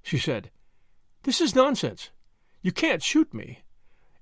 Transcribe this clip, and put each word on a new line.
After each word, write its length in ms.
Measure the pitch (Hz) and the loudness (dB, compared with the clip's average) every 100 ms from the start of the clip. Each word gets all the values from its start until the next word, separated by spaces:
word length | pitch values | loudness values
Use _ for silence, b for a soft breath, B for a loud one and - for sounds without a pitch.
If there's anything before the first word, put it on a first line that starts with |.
she 160 | - 143 | -6 -4
said. 320 | 160 110 - - - _ _ - _ - | -2 -4 -8 -20 -20 _ _ -20 _ -8
"This 180 | 277 240 | -4 0
is 140 | 302 | 2
nonsense. 560 | 254 277 240 123 98 - - - _ _ - | 4 4 2 -4 -6 -18 -20 -20 _ _ -6
You 120 | 185 | -4
can't 300 | - 320 175 | 0 -2 0
shoot 300 | - 311 311 | 2 2 2
me. 300 | 110 - 131 - - - - - - | -2 -12 -16 -20 -20 -20 -20 -20 -10